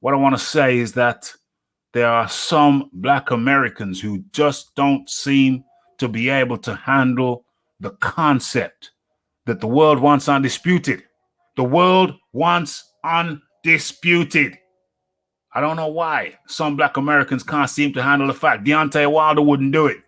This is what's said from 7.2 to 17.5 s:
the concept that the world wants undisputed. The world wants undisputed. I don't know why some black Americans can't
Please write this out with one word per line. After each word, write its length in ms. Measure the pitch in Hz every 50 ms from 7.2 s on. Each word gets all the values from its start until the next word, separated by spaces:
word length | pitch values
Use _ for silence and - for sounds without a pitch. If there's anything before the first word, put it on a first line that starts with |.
| 131 127 123 120 _ _ _ _ _ _ _ _
the 100 | - 101
concept 1000 | - _ - - - - 165 151 143 127 - - - 127 101 - _ _ - - _ _ _ _ _ _ _ _ _ _ _
that 140 | - 117 -
the 60 | -
world 320 | 110 117 139 156 151 151 131
wants 300 | 123 143 147 139 135 -
undisputed. 760 | 143 139 135 131 - - - 170 180 180 175 - 127 - - _ _ _ _ _ _ _ _ _ _
The 80 | - 131
world 500 | 123 131 165 180 185 185 185 185 180 - _ _ _
wants 600 | _ 123 151 170 175 175 170 147 - - - _ _ _
undisputed. 1600 | _ 151 165 170 170 170 156 143 _ _ _ _ _ 160 165 151 135 - - _ - 175 175 175 170 - - 165 143 131 - - _ _ _ _ _ _ _ _ _ _ _ _ _ _ _ _ _ _ _
I 60 | 117
don't 160 | 139 151 160
know 120 | 165 160 156
why 500 | 151 160 170 160 156 135 104 82 - _ _
some 300 | _ - - 160 151 147
black 200 | 139 151 143 -
Americans 460 | 139 135 143 151 143 135 - 143 127
can't 280 | - -